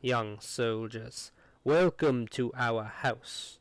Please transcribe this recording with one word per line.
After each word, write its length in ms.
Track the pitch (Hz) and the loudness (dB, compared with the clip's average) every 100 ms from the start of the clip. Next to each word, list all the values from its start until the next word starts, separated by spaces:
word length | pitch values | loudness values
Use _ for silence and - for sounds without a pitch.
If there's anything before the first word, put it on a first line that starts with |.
young 380 | 123 123 107 104 | 2 0 0 -6
soldiers, 920 | - - 120 110 113 113 113 - - _ _ _ | -10 -2 0 0 -4 -8 -10 -12 -14 _ _ _
welcome 640 | - 156 180 - 156 127 117 | 2 6 6 4 2 2 0
to 240 | - 120 123 | -2 -4 0
our 280 | 123 113 | 0 0
house. 760 | 107 - 139 120 - - - - | -4 -4 -4 -4 -6 -12 -12 -16